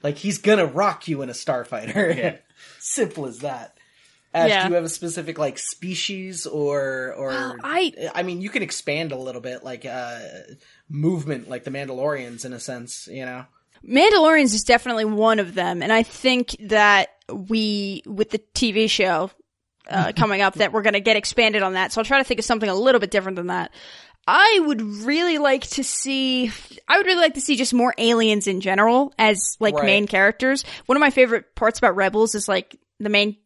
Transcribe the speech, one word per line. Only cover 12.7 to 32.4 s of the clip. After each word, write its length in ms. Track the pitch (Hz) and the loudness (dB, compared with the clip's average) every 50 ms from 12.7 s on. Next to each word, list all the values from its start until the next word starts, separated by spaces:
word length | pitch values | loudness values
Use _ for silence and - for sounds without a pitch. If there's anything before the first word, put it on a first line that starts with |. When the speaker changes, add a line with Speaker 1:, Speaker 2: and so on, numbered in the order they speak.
| 127 120 120 120 - - - - | -12 -12 -12 -14 -16 -16 -16 -14
Speaker 1:
you 140 | 92 131 131 | -14 -12 -10
know? 220 | 127 123 127 127 _ _ _ _ _ _ _ - - | -10 -12 -14 -16 _ _ _ _ _ _ _ -8 0
Speaker 3:
Mandalorians 680 | 233 269 349 440 415 381 311 311 320 311 285 247 208 | 4 6 6 8 8 6 6 6 6 6 4 4 2
is 100 | 214 - | -2 2
definitely 400 | - 240 240 - 247 233 220 220 | 2 2 2 2 -2 -4 -2 -2
one 320 | 214 214 208 220 226 220 214 | -2 0 2 4 4 4 2
of 160 | 196 170 190 | 0 -2 -4
them, 280 | 185 175 175 175 175 | -4 -2 -2 -2 -4
and 100 | 143 202 | 0 2
I 100 | 220 226 | 2 2
think 540 | 233 - - - - 262 254 247 240 - - - 214 190 | 2 0 -6 -2 0 0 2 2 -2 -4 -8 -12 -6 0
that 400 | 220 214 208 208 202 196 190 - _ _ _ - | 4 4 6 6 6 6 4 0 _ _ _ -12
we, 680 | - 202 185 196 226 220 214 214 208 208 202 196 196 - _ | -12 -12 -6 -4 -2 -2 -2 -2 -2 -4 -4 -6 -8 -10 _
with 240 | - 208 190 220 - | -12 -4 -4 -4 -4
the 80 | - 214 _ _ _ | -4 -8 _ _ _
T 180 | - 254 226 | -2 -2 0
V 140 | 185 214 220 208 | 2 2 2 2
show, 420 | - - 196 185 175 156 175 190 _ _ _ _ _ _ _ _ _ _ _ - | 2 2 2 2 2 0 -2 -4 _ _ _ _ _ _ _ _ _ _ _ -4
uh, 220 | - 190 185 - | -2 -2 -2 0
Speaker 1:
<laughs> 40 | 214 | 0
Speaker 3:
coming 260 | - 233 214 202 190 | 0 0 2 2 2
up, 120 | 202 196 190 | 2 2 2
that 160 | 160 214 180 | 2 0 0
we're 100 | 175 220 | 0 0
gonna 180 | 202 220 202 202 | 2 2 2 2
get 160 | 196 226 220 | 2 2 2
expanded 460 | 208 208 - - - 233 220 208 214 | 2 0 -2 0 2 2 4 2 2
on 100 | 196 185 190 | 0 0 0
that, 180 | 185 190 226 | 0 -2 -2
so 80 | - 220 | -2 -4
I'll 40 | 226 | -2
try 140 | 214 269 277 | 2 2 2
to 60 | 262 | 2
think 140 | - - 202 | 2 -2 -4
of 40 | 214 | 0
something 240 | - 240 220 220 202 | -2 -2 0 0 -2
a 60 | 185 | 0
little 260 | 190 233 262 247 240 | 2 4 4 4 4
bit 100 | 208 - | 2 2
different 260 | - 202 185 190 190 | -2 -2 -2 -2 -6
than 100 | 180 170 | -6 -6
that. 260 | 180 180 180 170 - _ - - - - - - - _ _ _ - | -4 -4 -4 -6 -8 _ -20 -20 -20 -20 -20 -20 -20 _ _ _ 2
I 320 | 202 320 392 453 440 392 330 | 6 6 8 8 6 4 2
would 160 | 294 285 220 | 2 0 -2
really 560 | 226 208 208 208 214 240 285 320 349 359 330 294 | -4 -6 -8 -6 -4 -2 0 0 0 0 0 2
like 240 | 294 277 269 269 - - | 2 2 2 2 -2 -6
to 160 | - - 262 | -6 -6 -4
see, 680 | - - - - 269 269 269 262 262 254 254 254 226 214 - - - - - _ - | -4 -6 -6 -4 -4 -2 -2 0 0 0 0 -2 -2 -4 -10 -16 -20 -20 -20 _ 2
I 80 | 302 381 | 2 2
would 80 | 392 | 4
really 140 | 370 370 349 | 2 2 4
like 140 | 339 320 - | 2 2 0
to 60 | 277 | -2
see 140 | - - 285 | -2 -2 0
just 180 | 226 262 - | 0 0 0
more 220 | 247 240 240 254 - | 2 2 2 2 0
aliens 520 | - 226 233 233 226 226 220 214 208 196 196 | 0 2 2 2 4 4 2 2 0 0 -2
in 120 | 190 180 | -2 -2
general 540 | 196 190 190 196 208 226 240 254 285 269 _ - | 0 0 2 4 4 4 4 4 2 0 _ 2
as, 360 | 226 214 214 190 - - - _ | 2 2 2 2 -2 -6 -4 _
like, 160 | 220 208 202 | 0 0 2
Speaker 1:
Right. 80 | 147 - | 2 2
Speaker 3:
main 240 | 190 196 202 208 196 | 4 2 2 2 0
characters. 560 | - 190 196 202 220 - 247 262 269 277 - - - - - | 2 2 2 2 2 2 0 0 0 0 -4 -10 -16 -16 -2
One 100 | - 254 | 0 2
of 40 | 285 | 4
my 100 | 302 277 | 4 2
favorite 440 | 269 269 254 233 233 208 - _ _ | 6 4 4 4 4 -4 -4 _ _
parts 240 | - 226 220 226 - | 0 0 0 2 4
about 160 | 247 220 180 | 2 2 4
Rebels 400 | 190 196 190 202 214 220 220 - | 4 0 0 2 2 2 2 0
is, 140 | 208 | -4